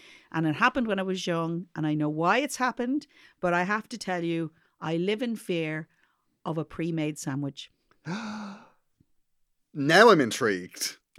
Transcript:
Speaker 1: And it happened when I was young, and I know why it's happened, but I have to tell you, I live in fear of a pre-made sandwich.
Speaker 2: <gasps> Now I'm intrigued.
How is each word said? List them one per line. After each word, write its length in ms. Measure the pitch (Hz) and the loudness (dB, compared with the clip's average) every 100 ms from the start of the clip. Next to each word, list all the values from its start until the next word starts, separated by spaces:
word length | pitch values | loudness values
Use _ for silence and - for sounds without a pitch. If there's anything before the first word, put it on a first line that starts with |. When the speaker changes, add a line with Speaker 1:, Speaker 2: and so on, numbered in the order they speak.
| - - - | -20 -20 -8
Speaker 1:
And 160 | 165 160 | -2 0
it 80 | 143 | 4
happened 320 | 240 269 226 | 2 2 -2
when 100 | 190 | -2
I 60 | |
was 240 | 190 185 180 | -2 -4 -2
young, 380 | 165 165 170 190 - | -2 -2 -6 -8 -6
and 100 | 156 | -2
I 80 | |
know 140 | 151 151 | 0 -2
why 300 | 151 170 226 | 0 2 2
it's 180 | 294 - | 0 -2
happened, 500 | 254 220 240 294 - _ - - | -4 -2 -4 -4 -6 _ -20 -6
but 120 | 180 | 0
I 100 | 175 | 0
have 260 | 180 214 - | 0 -2 -4
to 80 | 220 | -10
tell 260 | - 180 | -6 -4
you, 280 | 170 165 156 _ _ - | -2 -4 -4 _ _ -10
I 160 | 160 165 | -4 -2
live 260 | 185 214 | -2 -2
in 140 | 247 214 | -4 -6
fear 540 | - 170 156 156 160 _ _ _ _ _ - | -4 -4 -2 -6 -10 _ _ _ _ _ -6
of 120 | 160 | -6
a 60 | 147 | -6
pre-made 540 | - 170 160 151 151 | -6 -4 -2 -2 -4
sandwich. 500 | 147 135 143 - - _ _ _ 156 | -6 -4 -6 -8 -18 _ _ _ -10
Speaker 2:
<gasps> 60 | 202 220 214 202 202 - _ _ _ _ _ _ _ _ _ _ | -10 -8 -10 -12 -16 -20 _ _ _ _ _ _ _ _ _ _
Now 360 | 160 139 175 233 | -4 4 10 10
I'm 120 | 175 | 10
intrigued. 760 | 117 - 113 92 90 - - - _ | 6 2 0 0 -4 -8 -10 -10 _